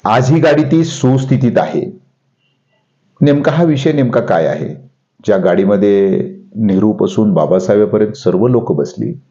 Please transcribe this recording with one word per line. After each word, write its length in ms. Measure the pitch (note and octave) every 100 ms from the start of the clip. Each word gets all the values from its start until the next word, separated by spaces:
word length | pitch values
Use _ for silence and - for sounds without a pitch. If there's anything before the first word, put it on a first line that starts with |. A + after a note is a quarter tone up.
आज 260 | F#2+ A2+ C3
ही 100 | D#3+
गाडी 220 | D#3 D3
ती 220 | C#3 D#3+
सुस्थितीत 680 | E3 - C3 C3 C3+ C3 A#2+ G2+
आहे. 420 | D#2 - - - _ _ _ _ _ _ _ _ _ _ _ _
नेमका 320 | D3 C#3+ D#3
हा 120 | D3+
विषय 280 | E3+ C#3 D#3
नेमका 280 | D3 B2 A#2
काय 260 | - F2 D2+
आहे, 220 | C2+ D2 - - _ _ _
ज्या 120 | - G2
गाडीमध्ये 960 | F#2 F2+ F#2+ G2+ G2+ G2+ G2 F#2+ - - - A2
नेहरूपासून 800 | G#2+ F#2+ G#2+ G2+ F#2+ A2 G#2+
बाबासाहेबांपर्यंत 800 | E2 D2 F#2 F#2 G#2 G#2 G#2+ G#2+
सर्व 340 | G#2+ F#2 F#2 A#2+
लोक 260 | A#2+ -
बसली 480 | D2+ - - A1+ - _